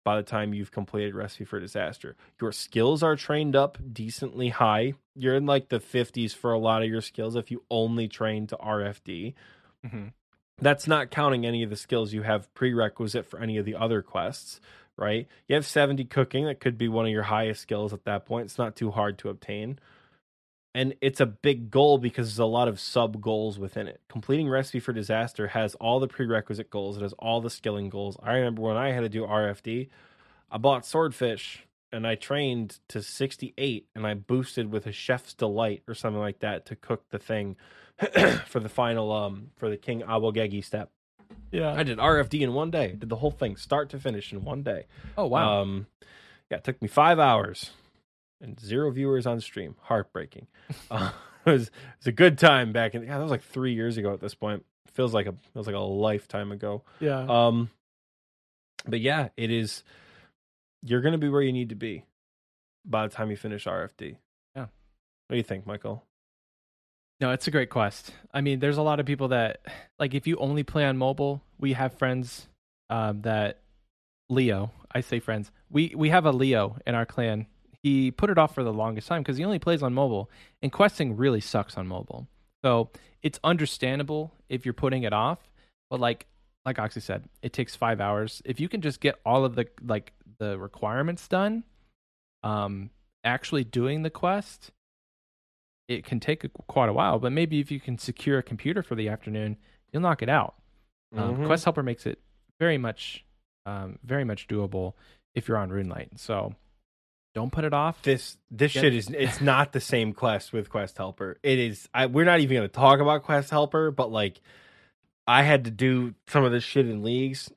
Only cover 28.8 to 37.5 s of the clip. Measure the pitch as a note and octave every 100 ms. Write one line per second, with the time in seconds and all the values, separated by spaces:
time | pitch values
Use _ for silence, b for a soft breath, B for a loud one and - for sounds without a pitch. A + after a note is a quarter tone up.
28.8 | C3+ B2+ A2+ G#2+ G#2 G#2+ G#2 G2+ A2+ A#2
29.8 | C3+ b b b b b b A2 C3+ C3
30.8 | - D#3+ D#3+ A#2+ B2 G#2 - - - _
31.8 | _ A2+ A2+ G#2+ - C#3+ C#3+ A#2+ G#2+ -
32.8 | - A2 G#2 - C3+ - C3 - C#3 A2+
33.8 | - A2 G#2+ G#2 G2+ B2+ B2+ - G#2+ G#2+
34.8 | A2 G#2 - B2 - - A2 G#2 A2+ G2+
35.8 | - A2+ A#2 G#2 G#2 G2 G#2+ G2 - A2
36.8 | - A2+ _ - - G#2+ G2+